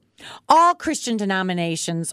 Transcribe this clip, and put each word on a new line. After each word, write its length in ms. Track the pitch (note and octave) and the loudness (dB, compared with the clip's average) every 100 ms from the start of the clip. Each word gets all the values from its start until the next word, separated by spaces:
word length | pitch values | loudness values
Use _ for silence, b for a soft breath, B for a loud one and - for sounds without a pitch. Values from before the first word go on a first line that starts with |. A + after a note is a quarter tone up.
| _ _ B B - | _ _ B B 4
"All 240 | D#4 E4+ | 6 6
Christian 420 | F4 - D4+ - A3+ | 2 -4 -4 -4 -4
denominations 960 | G3+ F#3+ F#3 F3 E3+ E3 - E3 E3 | -2 -2 -2 -2 -2 -4 -4 -6 -6